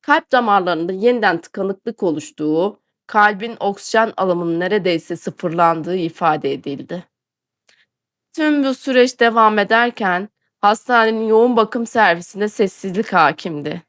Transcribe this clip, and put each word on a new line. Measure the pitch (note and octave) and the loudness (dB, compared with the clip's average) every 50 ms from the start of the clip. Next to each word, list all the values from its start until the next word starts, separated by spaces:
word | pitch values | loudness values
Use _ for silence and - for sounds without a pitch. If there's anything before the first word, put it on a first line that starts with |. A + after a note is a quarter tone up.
Kalp | _ - C#4+ D#4+ D#4+ _ | _ 2 0 0 2 _
damarlarında | - B3+ A#3+ G#3+ G3+ G3 F3+ F3+ F3 D#3+ E3 F3 | 0 0 2 2 2 2 2 0 -2 -2 -2 -6
yeniden | F#3 F#3+ G3+ A#3+ B3 A#3+ G#3+ G3 E3+ | -4 0 0 0 2 2 2 0 0
tıkanıklık | E3+ - - _ G#3 G3 F#3+ G3 G3 _ A#3 A3 _ - | 0 -6 -10 _ -6 -6 -6 -6 _ _ -12 -8 _ -2
oluştuğu, | F3 D3+ D#3 D3 - _ - D3+ D3+ D#3 D#3+ F3+ G#3 G#3 _ _ _ _ _ _ | -2 -2 -2 -8 -12 _ -6 -4 -2 0 0 0 -2 -4 _ _ _ _ _ _
kalbin | - - A3 G#3 G#3 G#3 F#3+ G#3+ A#3 A#3 - | -2 2 4 4 4 2 -2 -8 -10 -10 -4
oksijen | - G3+ G3+ G3 - - - A3 A3+ A3 - | -4 -4 -4 -6 -10 -2 0 0 0 0 -2
alımının | - F#3+ F#3+ F3 F3 F3 E3+ E3 E3 | -4 -2 -2 0 -2 -2 -4 -2 -2
neredeyse | F3+ F#3 G3+ G#3+ E3 F#3 E3+ D#3+ - - F3 | -2 0 -2 0 0 0 -2 -2 -4 -8 -12
sıfırlandığı | E3 - - - _ - F3 D#3+ E3+ E3+ E3 E3 E3 D3+ E3 F3+ | -10 -8 -12 -10 _ -6 -6 0 2 2 2 2 0 -4 -6 -4
ifade | F#3+ E3+ E3 D#3+ - F3+ D#3+ D3+ - B2 C#3 C3+ | -4 -4 -6 -6 -2 0 0 0 0 -2 -4 -6
edildi. | C3+ - C#3+ C#3 C#3 D3+ - E3+ F3+ F3+ _ _ _ _ _ _ _ _ _ _ _ _ _ _ _ _ _ _ _ _ _ _ _ _ _ _ | -4 -8 -10 -10 -10 -10 -12 -12 -14 -14 _ _ _ _ _ _ _ _ _ _ _ _ _ _ _ _ _ _ _ _ _ _ _ _ _ _
Tüm | - D#4 D4+ D4+ C#4+ C#4 | -2 0 2 2 2 0
bu | C4+ B3+ | 0 -2
süreç | - - C#4 B3+ B3 B3 B3+ - _ | -4 -4 0 4 4 4 4 4 _
devam | A#3 A#3 A3 A#3 A3 G#3+ G#3+ G#3+ | 2 2 4 4 4 4 4 2
ederken | G3+ G3+ A3 A3+ A#3+ B3 A#3+ - A3+ F#3+ F3 F3+ G3+ G#3 _ _ _ _ _ _ | 0 2 2 2 2 0 -2 -2 -2 -2 -2 -2 -4 -8 _ _ _ _ _ _
hastanenin | - G3+ G#3+ - - - B3 A#3 A3 A3 A3 A3 A3 | 2 2 2 2 -2 0 2 2 4 2 0 -2 0
yoğun | A3 A3 A3 A#3 B3 B3 | 2 4 4 4 4 4
bakım | A3 A3 A3 - B3 A#3 | 2 0 0 0 -6 -6
servisinde | - - A#3 G#3+ F#3 E3+ E3+ F3 - - G3 G#3 G#3+ | -2 0 2 4 4 2 0 -4 -14 -8 -6 -6 -6
sessizlik | - - G#3+ F#3 - - - G3 F3 G3 A3 - - | -2 -2 -2 -2 -2 -8 -10 -6 -4 -4 -4 0 2
hakimdi. | F3+ D#3+ C#3+ D3 - - F#3 D#3+ D3 C#3+ D3 D#3 F3+ _ | 2 4 2 2 -2 -10 -10 -8 -8 -8 -8 -10 -10 _